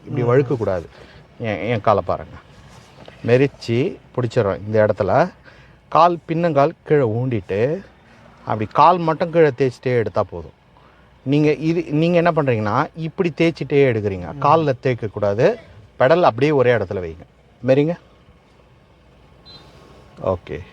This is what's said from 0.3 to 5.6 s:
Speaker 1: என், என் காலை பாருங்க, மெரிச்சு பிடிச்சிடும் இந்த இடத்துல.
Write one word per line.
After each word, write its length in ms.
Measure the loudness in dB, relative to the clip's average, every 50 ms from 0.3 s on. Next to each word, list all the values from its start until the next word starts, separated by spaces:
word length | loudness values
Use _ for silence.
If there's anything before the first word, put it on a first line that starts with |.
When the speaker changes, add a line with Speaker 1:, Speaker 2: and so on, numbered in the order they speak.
| 0 0 -2 -4 -4 -4 -4 -4 -4 -6 -6 -10 -18 -20 -20 -20 -20 -20 -20 _ _ -10
Speaker 1:
என், 200 | -8 -6 -6 -6
என் 220 | -4 -4 -4 -2
காலை 220 | 0 0 0 0 0
பாருங்க, 280 | -4 -6 -6 -8 -12 -20 -20 -20 -20 -20 -20 -20 -20 -20 -20 -20 -20 -20 -20 -20 -20 -18 -8 -2
மெரிச்சு 720 | 2 2 4 4 2 -2 -6 -6 -4 -2 -2 -2 -2 -6 -10 -18 -14 -8
பிடிச்சிடும் 460 | -6 -6 -4 0 0 0 0 -2 -4 -6
இந்த 100 | -2 0 2 2
இடத்துல. 480 | 2 2 0 -2 0 2 2 0 0 -4 _ -20 -20 -20 -20